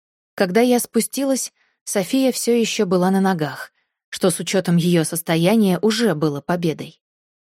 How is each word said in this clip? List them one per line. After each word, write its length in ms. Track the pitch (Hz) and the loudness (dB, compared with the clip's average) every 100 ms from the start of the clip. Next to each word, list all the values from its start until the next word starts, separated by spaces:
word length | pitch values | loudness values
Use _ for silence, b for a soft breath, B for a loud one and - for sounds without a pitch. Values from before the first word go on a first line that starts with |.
| _ _ _ | _ _ _
Когда 260 | - 185 202 | -4 0 2
я 180 | 247 240 | 2 2
спустилась, 760 | - 233 - - 277 262 - - _ _ | 0 -2 -2 -4 -2 -2 -4 -14 _ _
София 480 | - 208 175 262 262 | -6 -6 -2 0 0
все 260 | - - 240 | 0 0 0
еще 280 | 220 - 196 | 0 -2 0
была 240 | 180 180 | 2 2
на 100 | 196 | 2
ногах, 520 | 190 175 147 143 - _ _ _ _ | 0 0 -4 -8 -16 _ _ _ _
что 200 | - 190 | -2 -2
с 80 | - | -2
учетом 360 | 170 190 185 175 | -2 -2 2 2
ее 280 | 175 175 | 4 2
состояния 760 | 156 160 - 165 175 226 196 175 | 0 -4 -2 0 2 4 2 2
уже 320 | 220 220 233 | 0 0 0
было 260 | 151 156 143 | 0 -2 -2
победой. 600 | - 180 170 151 151 - _ _ _ _ | -4 -2 -2 -4 -10 -18 _ _ _ _